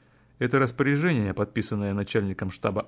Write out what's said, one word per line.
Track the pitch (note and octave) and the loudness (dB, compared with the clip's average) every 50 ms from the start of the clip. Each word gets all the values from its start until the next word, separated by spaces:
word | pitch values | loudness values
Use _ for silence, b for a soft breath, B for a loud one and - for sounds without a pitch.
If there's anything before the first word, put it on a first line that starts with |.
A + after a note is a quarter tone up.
| b b b b b b b | b b b b b b b
Это | - B2+ A#2+ C#3 C3+ | -4 0 2 4 4
распоряжение, | C3+ A#2+ - - C#3 C3+ C#3+ C#3+ D#3+ F3+ D#3+ A#2+ G#2 F#2+ F#2 | 2 2 2 0 2 2 2 2 2 2 2 2 0 0 0
подписанное | - G#2 - - A2 G2+ - A2 G#2 G2+ G2+ G2 | -2 -2 -2 -2 -4 -2 -2 -2 -2 -2 -2 -2
начальником | G2+ G2+ - - A2+ G2+ G2 F2+ - - F#2+ | -2 -2 -2 0 0 0 -2 -2 -4 -6 -6
штаба | - - - G#2+ F#2+ G#2 - | -6 -4 -2 -2 -2 -2 -4